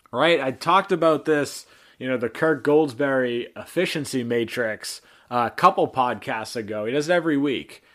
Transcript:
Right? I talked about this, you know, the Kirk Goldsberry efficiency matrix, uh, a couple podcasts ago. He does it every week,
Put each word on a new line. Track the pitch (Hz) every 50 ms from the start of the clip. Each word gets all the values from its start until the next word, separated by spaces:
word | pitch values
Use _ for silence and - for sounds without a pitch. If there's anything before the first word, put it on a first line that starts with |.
| _ -
Right? | 117 120 151 170 170 135
I | 135 131
talked | 123 - - 160 175 190 190 - 185
about | 160 165 160 156 151 -
this, | 156 156 147 139 - - - - _ - _ _ _ _ -
you | 127 131
know, | 131 120
the | 120 113
Kirk | - - 160 160 160 143 -
Goldsberry | 147 147 156 160 143 117 117 143 139 135 131 127 123 120 120 - - - 107
efficiency | 104 - - 170 185 180 - 160 139 - - 131 120
matrix, | 120 120 117 117 110 - 123 117 110 107 - - - - - _ _ _ _ _ -
uh, | 120 120 117 107
a | -
couple | - 170 190 190 196 160 -
podcasts | - 135 123 123 117 104 - 135 120 110 110 - -
ago. | 120 107 101 107 107 107
He | 113
does | 131 147 147 165
it | 180
every | 175 160 165 147 139
week, | 143 147 120 85 - - - - _ _ _